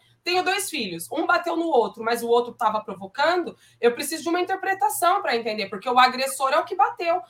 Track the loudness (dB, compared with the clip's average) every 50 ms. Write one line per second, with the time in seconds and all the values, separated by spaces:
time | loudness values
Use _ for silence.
0 | _ _ _ _ -4 -2 0 0 0 0 -2 -2 -4 -6 -6 -6 -6 -6 -6 -10
1 | -10 -8 -6 -4 2 2 2 2 2 -2 -2 -2 0 2 4 4 2 2 -2 -6
2 | -2 -2 -2 -2 0 2 2 2 2 0 -4 0 0 0 0 0 -4 -6 -10 -12
3 | -12 -10 -4 0 2 2 2 2 -2 -4 -8 _ _ _ _ 2 2 2 2 0
4 | -6 -6 -6 -6 -4 -2 0 0 0 -2 -4 -4 -2 -2 -2 0 0 -2 0 2
5 | 2 2 2 2 0 0 -2 -2 -2 -2 -4 -4 -6 -6 -8 -6 -2 2 4 6
6 | 6 6 4 0 -4 -4 -2 -2 0 2 2 2 0 0 0 2 2 2 0 -2
7 | -2 0 0 -2 -2 -8